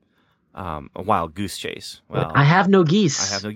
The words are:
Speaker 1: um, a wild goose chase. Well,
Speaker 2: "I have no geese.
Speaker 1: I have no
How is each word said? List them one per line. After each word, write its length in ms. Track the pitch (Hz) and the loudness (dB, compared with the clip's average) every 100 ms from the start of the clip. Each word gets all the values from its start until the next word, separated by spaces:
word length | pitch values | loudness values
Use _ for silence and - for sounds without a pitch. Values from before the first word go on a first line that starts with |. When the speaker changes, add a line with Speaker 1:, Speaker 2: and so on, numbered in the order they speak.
| _ _ _ _ _ | _ _ _ _ _
Speaker 1:
um, 360 | - 90 78 67 - | -14 -10 -10 -12 -8
a 60 | |
wild 320 | 92 101 82 | -2 -2 -2
goose 220 | 80 101 - | -6 -8 -8
chase. 440 | - - - - - | -10 -10 -14 -18 -10
Well, 240 | 98 82 | -6 -2
Speaker 2:
"I 80 | 104 | 2
have 240 | 143 180 190 | 4 4 4
no 140 | 196 | 4
geese. 480 | 160 202 185 - - | 4 4 2 0 -4
Speaker 1:
I 40 | |
have 100 | 98 | -4
no 80 | 104 | -6